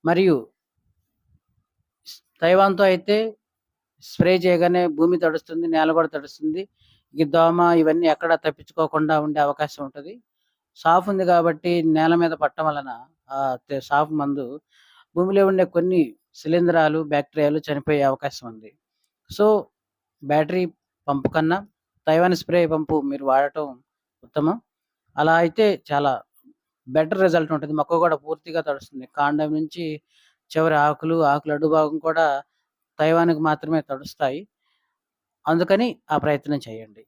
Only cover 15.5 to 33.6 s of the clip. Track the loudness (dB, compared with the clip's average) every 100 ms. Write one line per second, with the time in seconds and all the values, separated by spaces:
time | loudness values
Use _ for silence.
15.5 | 2 0 0 0 2 0 -4 _ -12 -2
16.5 | 2 2 2 2 0 -2 -2 -2 -2 0
17.5 | 0 -4 -6 -2 0 0 -2 -8 -10 -16
18.5 | -18 -20 _ _ _ _ _ _ 0 2
19.5 | 2 -2 _ _ _ _ _ -2 0 0
20.5 | -2 -4 _ _ _ -6 -6 -4 -2 -2
21.5 | -4 -8 _ _ _ 0 2 2 -2 -2
22.5 | 0 0 -2 -2 -4 -4 -6 0 0 0
23.5 | -6 -10 -14 _ _ _ _ -8 -2 -2
24.5 | -2 _ _ _ _ _ -2 2 2 2
25.5 | 2 0 0 -4 -2 -2 -4 -10 _ _
26.5 | _ _ _ -4 -2 0 2 2 2 0
27.5 | -4 -2 -4 0 2 2 0 -4 -10 -6
28.5 | -6 -4 -8 -10 -18 -12 -2 -2 0 -2
29.5 | -4 -6 -8 -10 -10 _ _ _ _ _
30.5 | -2 0 2 0 0 -2 0 0 0 -2
31.5 | -2 2 2 0 -2 -2 0 0 -2 -8
32.5 | _ _ _ _ -2 2 4 2 0 -2
33.5 | -2